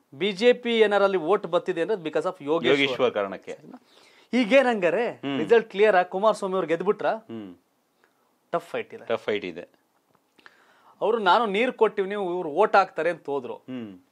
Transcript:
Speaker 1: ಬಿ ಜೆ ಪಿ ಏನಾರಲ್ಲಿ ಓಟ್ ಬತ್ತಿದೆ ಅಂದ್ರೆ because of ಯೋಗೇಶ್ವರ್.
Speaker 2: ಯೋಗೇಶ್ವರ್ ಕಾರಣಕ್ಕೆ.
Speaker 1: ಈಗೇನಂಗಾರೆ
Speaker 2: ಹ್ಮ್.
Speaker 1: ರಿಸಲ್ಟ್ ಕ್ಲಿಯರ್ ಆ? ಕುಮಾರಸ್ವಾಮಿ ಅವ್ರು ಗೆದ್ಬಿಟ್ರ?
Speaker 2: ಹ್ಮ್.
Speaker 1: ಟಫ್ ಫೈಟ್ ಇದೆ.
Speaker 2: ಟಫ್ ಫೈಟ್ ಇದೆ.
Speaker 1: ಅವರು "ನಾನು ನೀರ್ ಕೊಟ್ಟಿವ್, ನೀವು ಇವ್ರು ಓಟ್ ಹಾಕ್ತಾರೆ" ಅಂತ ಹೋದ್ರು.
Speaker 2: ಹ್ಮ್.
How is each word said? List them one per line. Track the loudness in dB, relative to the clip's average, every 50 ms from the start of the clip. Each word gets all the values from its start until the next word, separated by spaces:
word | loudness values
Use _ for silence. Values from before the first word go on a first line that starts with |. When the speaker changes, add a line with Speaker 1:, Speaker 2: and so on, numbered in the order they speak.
| _ _ -8
Speaker 1:
ಬಿ | -4 -4 -4
ಜೆ | -2 2 4 4 4
ಪಿ | 2 0 -2 2 4
ಏನಾರಲ್ಲಿ | 4 4 4 2 2 2 2
ಓಟ್ | 0 0 2 0 0 0
ಬತ್ತಿದೆ | 0 -2 -2 -2 -2 -4 -2
ಅಂದ್ರೆ | -2 -2 -4
because | -4 -4 -4 -4 -2 -2
of | -4 -6 -6 -4
ಯೋಗೇಶ್ವರ್. | -2 -2 0 2 2 2 2
Speaker 2:
ಯೋಗೇಶ್ವರ್ | 2 0 0 0 0 0 0
ಕಾರಣಕ್ಕೆ. | -2 -4 -4 -6 -12 -12 -14 -16 -16 -16 -20 -20 -20 _ _ _ _ _ _ _ _ _ -4 -2
Speaker 1:
ಈಗೇನಂಗಾರೆ | 0 0 4 4 4 4 4 0 0 0 0 0 0 -2 -4
Speaker 2:
ಹ್ಮ್. | -6 -6 -6 -4 -4 -2
Speaker 1:
ರಿಸಲ್ಟ್ | 2 4 4 4 2 0
ಕ್ಲಿಯರ್ | 0 2 2 4 4
ಆ? | 4 2
ಕುಮಾರಸ್ವಾಮಿ | 0 -2 0 2 2 0 0 -4 -4 -2
ಅವ್ರು | -2 -2
ಗೆದ್ಬಿಟ್ರ? | -2 -2 -2 0 -2 -2 -2 -2
Speaker 2:
ಹ್ಮ್. | -4 -4 -4 -8 -14 -14 -14 -14 -14 -18 _ _ _ _ _ _ _ _ _ _ _ _ _ _ _ _ _ _ -6
Speaker 1:
ಟಫ್ | -6 -6 -6 -6
ಫೈಟ್ | -8 -8 -8 -8 -14
ಇದೆ. | -14 -6
Speaker 2:
ಟಫ್ | -4 -4 -4 -2
ಫೈಟ್ | -4 -4 -4 -4
ಇದೆ. | -8 -10 -12 -16 _ _ _ _ _ _ _ _ _ _ _ _ _ _ _ _ -20 _ _ _ _ _ _ _ _ _ -4
Speaker 1:
ಅವರು | -2 0 0 2
"ನಾನು | 4 4 4 4 2
ನೀರ್ | 0 0 0 0 0
ಕೊಟ್ಟಿವ್, | 2 2 0 2 2 -2 -6
ನೀವು | -4 -4 -6 -4 -4 -4
ಇವ್ರು | -6 -6 -4
ಓಟ್ | 2 2 2 4 4
ಹಾಕ್ತಾರೆ" | 4 2 2 -2 -4 -2 -2
ಅಂತ | -2 -4 -6
ಹೋದ್ರು. | -6 -6 -6 -6 -8 -14
Speaker 2:
ಹ್ಮ್. | -14 -14 -12 -12 -12 -12 -12 -16 -20 _ _